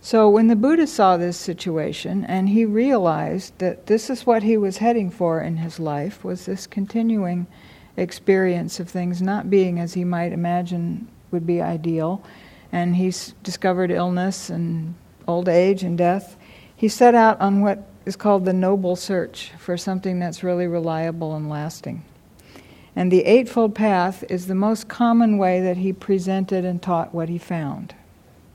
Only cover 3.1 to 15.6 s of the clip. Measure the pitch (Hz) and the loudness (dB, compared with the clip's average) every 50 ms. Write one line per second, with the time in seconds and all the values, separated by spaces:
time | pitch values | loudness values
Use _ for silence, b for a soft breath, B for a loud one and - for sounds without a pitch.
3.1 | 156 156 151 156 165 190 190 - - _ 185 180 - - - - 208 226 220 - | 0 0 -4 -4 -6 -6 -8 -10 -8 _ -4 -4 -4 -4 0 0 0 0 2 -4
4.1 | 262 233 - 247 233 226 208 220 226 214 202 190 190 - 214 233 240 233 202 180 | -6 -4 2 2 2 2 4 2 2 2 2 -2 -2 0 0 2 2 2 -2 -4
5.1 | - - 180 165 165 160 156 160 170 160 165 165 156 - 165 156 147 143 143 185 | -4 -2 -2 0 0 -2 -2 -4 -4 -4 -6 -8 -8 -6 -6 -4 -4 -4 -6 -6
6.1 | 214 - - - 180 180 - - 190 190 - - - 208 196 202 - 226 226 226 | -8 -10 -10 -10 -10 -8 -8 -8 -8 -8 -10 -10 -6 -6 -6 -4 -4 -2 0 0
7.1 | 226 214 190 175 175 180 175 - B B B B B B B B B - 185 180 | 0 0 -2 -2 -2 -4 -6 -8 B B B B B B B B B -6 -6 -6
8.1 | - - - - 190 190 190 185 175 170 165 165 - - 180 170 - 185 175 180 | -6 -6 2 2 4 4 4 2 0 0 -4 -6 -8 -10 -10 -8 -6 -4 -4 -4
9.1 | 180 175 185 190 202 208 - 185 196 196 190 180 175 170 170 170 - 180 180 175 | -2 -2 -2 -2 -2 -2 -2 2 2 4 4 2 0 -4 -4 -4 -4 -4 -2 -2
10.1 | 175 170 170 175 175 170 170 175 175 180 180 175 180 175 170 170 170 - - - | -2 -2 -2 -4 -4 -4 -2 -2 -2 -2 -2 -4 -4 -4 -4 -4 -6 -8 -10 -14
11.1 | - - - - - 175 165 170 175 175 - - 170 165 156 170 165 160 156 165 | -20 -20 -14 -6 -6 -4 -2 -2 -2 -2 0 -2 -4 -4 -4 -2 -2 0 -2 -2
12.1 | 185 196 B B B B B B B B B B - 180 175 175 175 180 185 185 | -4 -6 B B B B B B B B B B -4 -2 0 0 2 2 2 0
13.1 | 180 - - - - - - - 180 - - 190 180 180 185 175 180 175 175 180 | -2 -4 -10 -14 -18 -14 -10 -10 -10 -2 -2 0 0 2 0 0 0 0 0 0
14.1 | 180 180 180 190 190 - - - 175 170 170 165 165 160 160 160 170 - - - | -2 -2 -2 -2 -4 -6 -10 -8 -6 -4 -4 -4 -4 -6 -6 -8 -12 -14 -18 -20
15.1 | - _ - - 175 175 180 185 165 175 | -20 _ -6 -4 -2 0 0 4 4 4